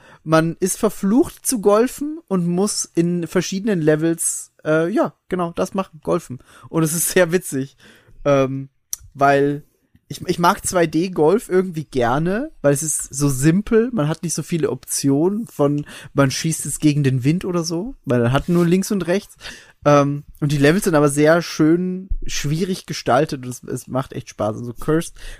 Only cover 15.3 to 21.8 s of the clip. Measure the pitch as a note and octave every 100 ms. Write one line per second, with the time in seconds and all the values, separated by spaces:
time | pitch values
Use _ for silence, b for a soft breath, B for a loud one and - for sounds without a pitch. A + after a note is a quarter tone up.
15.3 | G#3 A#3 - C#3+ D3 D3 B B - C3+
16.3 | - D#3+ D#3 D#3 - D3+ D3 C3+ C3 B2+
17.3 | F3 F#3+ F3 D#3+ E3 A#3 - - B2 A#2+
18.3 | C#3 - F3 E3+ F#3 F#3+ G3+ E3 F#3+ -
19.3 | - B B B B D3 D3 C#3+ C#3+ -
20.3 | - D3 D3 C#3 F3+ G3+ D3+ D3 C#3+ D3+
21.3 | E3+ E3 - D#3 F3